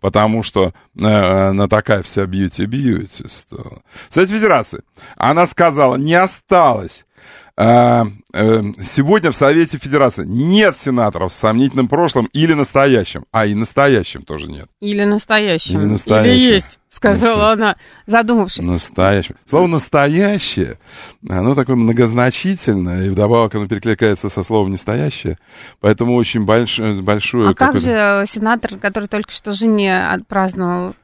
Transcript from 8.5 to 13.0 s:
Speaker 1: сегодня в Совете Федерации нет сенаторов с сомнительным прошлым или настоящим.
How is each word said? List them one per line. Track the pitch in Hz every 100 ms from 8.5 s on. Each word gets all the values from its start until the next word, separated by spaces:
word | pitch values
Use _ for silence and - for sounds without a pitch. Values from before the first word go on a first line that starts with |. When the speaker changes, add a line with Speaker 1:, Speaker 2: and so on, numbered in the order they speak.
| 113 104 -
Speaker 1:
сегодня | 101 - 139 214 160
в | 127
Совете | 139 156 165 147
Федерации | 139 147 135 - -
нет | 107 156 196 208 143
сенаторов | - 127 110 - 92
с | -
сомнительным | 113 110 135 131 123
прошлым | 147 170 131 110
или | 143 165
настоящим. | 156 135 135 139 123